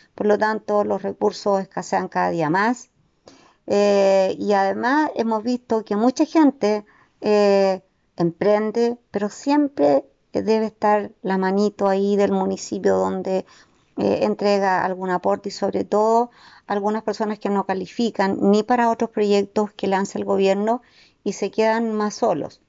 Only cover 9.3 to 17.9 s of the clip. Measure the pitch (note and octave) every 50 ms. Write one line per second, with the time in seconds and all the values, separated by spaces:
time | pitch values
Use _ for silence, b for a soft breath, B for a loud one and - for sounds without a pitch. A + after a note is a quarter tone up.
9.3 | - - - C#4 C#4+ D4 D4 C#4 - - C#4+ C#4+ C#4+ C4+ - - _ _ _ _
10.3 | - - G3 G3 A3 A3 A3 G#3+ - - - G#3 G#3 G#3 G3+ G#3 - _ - F#3
11.3 | F#3+ F#3+ F#3+ F#3 F#3+ G3+ G#3 G#3 G3+ - G3+ G3 F#3+ G3 G3 G3+ G3+ G3 G3+ G3
12.3 | G3 F#3+ F#3+ G3 G3 F#3+ - - G#3+ G3 F#3 G3 F#3+ F#3+ F#3+ F#3+ F#3+ F#3+ F3+ F#3+
13.3 | F#3+ F#3 - b b b b b b b b b - - G3 G3+ G3 - G#3+ G#3+
14.3 | G#3 - G3 G#3 G3+ G3 G3 G3 F#3 F3+ - F#3 F#3 F#3 F#3+ F#3 F3+ F3+ - G3
15.3 | G3+ G3 - G3+ G3 - G3+ G3 G3 G3+ G3 - - G#3 G#3+ A3 A3+ A3+ A#3+ A#3+
16.3 | B B B B B B B - G3+ G#3 G3+ G#3 G#3+ A3 A3 A3 G3+ - A3+ G#3
17.3 | G#3+ G#3 - G3+ G3+ G3 F#3+ - F#3+ F#3+ F#3 -